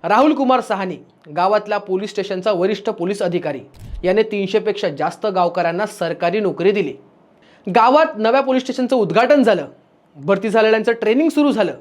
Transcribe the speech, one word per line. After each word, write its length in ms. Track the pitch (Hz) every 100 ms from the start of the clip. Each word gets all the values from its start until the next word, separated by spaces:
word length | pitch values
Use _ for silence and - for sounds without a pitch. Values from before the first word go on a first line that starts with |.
राहुल 300 | 165 214 302
कुमार 280 | 277 254 254
सहानी, 360 | - 196 190 156 - _ 156 151
गावातल्या 420 | 185 208 208 208
पोलीस 320 | 202 190 208
स्टेशनचा 420 | 208 196 185 196
वरिष्ठ 380 | 185 190 202 220
पोलीस 320 | 208 175 202
अधिकारी, 380 | 190 170 165 139 - - - -
याने 200 | 180 202
तीनशे 360 | 220 208 190 214
पेक्षा 300 | 202 202 185
जास्त 360 | 147 156 - 214
गावकऱ्यांना 600 | 185 175 175 170 175 208
सरकारी 540 | - 170 165 175 202
नोकरी 320 | 196 - 185
दिली. 220 | 208 151 - - _ _ _ _ _ - 185
गावात 300 | 226 294 320 254
नव्या 240 | 220 262
पोलीस 220 | 262 254
स्टेशनचं 320 | 254 262 247 262
उद्घाटन 480 | 190 165 247 294
झालं, 240 | 226 185 139 - _ _ _ 147
भरती 340 | 143 196 220
झालेल्यांचं 420 | 220 220 220 220
ट्रेनिंग 380 | 233 214 240 320
सुरू 220 | 294 294
झालं, 220 | 220 180 -